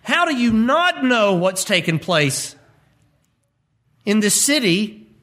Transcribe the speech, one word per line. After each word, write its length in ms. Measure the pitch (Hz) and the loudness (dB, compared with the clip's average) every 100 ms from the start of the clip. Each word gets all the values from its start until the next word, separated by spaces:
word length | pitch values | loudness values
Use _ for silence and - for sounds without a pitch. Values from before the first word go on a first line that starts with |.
How 220 | - 311 | -2 0
do 100 | 349 | 0
you 180 | 269 240 | 0 0
not 500 | 220 240 302 359 339 | 2 2 2 0 0
know 300 | 254 240 208 | 0 2 2
what's 300 | 180 185 190 | 2 0 -4
taken 360 | - 185 175 160 | -2 0 0 -4
place 560 | - 165 143 135 - - _ _ _ _ _ _ _ _ _ _ _ _ _ _ | -2 0 0 -2 -10 -16 _ _ _ _ _ _ _ _ _ _ _ _ _ _
in 160 | 165 214 | -2 0
this 180 | 208 - | 2 0
city 680 | 269 294 214 175 214 - - _ | 0 0 0 0 -2 -10 -20 _